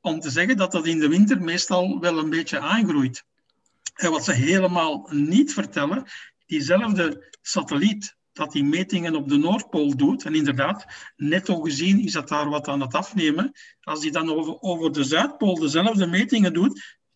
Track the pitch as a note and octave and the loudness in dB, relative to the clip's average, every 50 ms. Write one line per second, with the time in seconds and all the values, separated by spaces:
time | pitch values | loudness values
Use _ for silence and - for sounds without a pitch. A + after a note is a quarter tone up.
0 | _ F3+ D#3+ D#3 - D3+ C3 D#3+ F3 G3 C4 G3+ F#3+ F3+ - F3+ D#3 E3 E3+ D#3+ | _ -2 -4 -2 -4 -4 0 0 2 2 2 2 0 0 0 -2 -2 0 0 2
1 | D3+ D3 D#3 F3+ G#3 G#3 C4+ G3 F3+ E3 E3 F3+ - - G3 F3+ F3+ F#3+ F#3+ - | 2 2 6 6 6 6 6 0 0 -2 -2 -4 -2 0 0 0 2 0 -2 0
2 | E3 F3 E3+ D#3+ D#3 D#3 D3+ E3 E3 - - C#3+ C#3+ D3+ F#3+ A3+ A3+ - D3 D3 | 0 0 0 0 -2 0 -2 -2 -2 -2 -6 -6 -2 0 2 2 2 2 2 2
3 | C3 B2+ B2 - - _ _ _ _ _ _ _ _ _ _ _ _ - _ - | 2 0 -2 -8 -18 _ _ _ _ _ _ _ _ _ _ _ _ -18 _ -4
4 | - F3 D#3+ D3+ - - D#3+ B2 C3 D3+ F3+ G3 F#3 F#3 F3+ F3 E3 D#3+ D3+ - | -2 0 0 0 0 0 0 0 2 2 4 4 4 2 2 0 0 0 -2 -6
5 | - - D3+ D3 C#3+ D3+ F3 A#3 D4+ D4 - - G3 - - D#3+ C#3 C#3+ F#3 C4 | -8 -4 -2 0 0 4 4 4 4 4 2 -6 -6 -4 -2 -2 -2 -2 -2 -4
6 | C4 - - - - - _ _ _ _ D#3 D3+ C#3+ C3 F3 G3+ A#3+ A3+ G#3 F3+ | -6 -8 -16 -20 -20 -20 _ _ _ _ -4 -4 0 2 2 2 2 2 0 0
7 | E3+ D#3+ C#3+ - - - - _ _ - - G3 D3+ - D3+ C#3+ E3 G#3+ G#3+ G#3 | 0 -2 -2 -6 -14 -20 -20 _ _ -6 -4 -4 -4 -2 -2 2 2 2 0 0
8 | G3 - _ _ _ _ _ - D#3 D3 - D3+ C#3 C#3+ D3+ E3+ F#3 F#3 - F#3 | -10 -14 _ _ _ _ _ -8 -8 -6 -2 -2 0 2 2 0 -2 -2 -2 -2
9 | E3 E3 D#3+ D#3 C#3 C3+ C#3+ C#3+ D3+ E3+ G3 G3 - - - - D3+ C#3+ C#3 B2+ | -2 -2 -4 -4 -2 0 0 2 2 2 0 -2 -2 -4 -2 0 0 0 2 2
10 | C#3 D3 C4 C4 - D#3+ D#3 D#3 D3+ D3 C3+ B2 C3+ D3+ G3+ G3+ - - - - | 2 2 2 0 -2 -2 0 0 0 0 0 0 0 0 -2 -4 -8 -18 -20 -20
11 | - - _ _ C#3+ D3 D#3+ F#3 F#3+ - F#3 E3 D3+ E3 D3 C3+ E3 F#3 G3 G3 | -20 -20 _ _ -2 0 0 0 0 0 -2 -2 0 -4 -4 -2 2 4 4 4
12 | B3 F3 - D#3 C#3+ - D3+ D3 D3 C#3+ D3 D3+ D3 - C#3 C#3 C#3 B2 A#2+ D#3 | 2 0 -4 -4 -4 -2 -2 -2 -2 -2 -2 -4 -4 -4 -4 -4 -4 -2 -2 -2
13 | F#3+ - - G3+ E3 D#3 D3 E3 A3 C#4 - - - - _ _ _ - D#3 D3+ | -4 -2 -4 0 0 2 2 0 -2 -4 -4 -10 -20 -20 _ _ _ -8 -8 -6
14 | D3+ D#3 C#3+ E3 D#3+ D#3+ D#3 D#3 D#3 D#3 D#3+ - - F#3+ F3 E3 D#3+ D#3+ C#3 D3 | -4 -4 -2 -2 -2 0 -2 -2 -2 -4 -8 -8 -6 -6 -4 -2 -2 -2 0 0
15 | C#3 C3 D3+ E3 A3+ C#4+ - - - G3+ F3+ D#3+ D#3+ D3 C3+ E3 F#3 A3 A3+ G3+ | -2 0 2 0 0 0 -2 0 0 0 2 2 0 0 0 2 2 2 2 2
16 | F#3+ E3+ E3+ F#3 A3+ - - A3+ G3+ F3+ E3 E3 F#3 C4+ C4+ - - - - _ | 0 2 0 0 0 2 2 2 2 2 2 2 2 2 0 -2 -14 -20 -20 _
17 | _ _ _ | _ _ _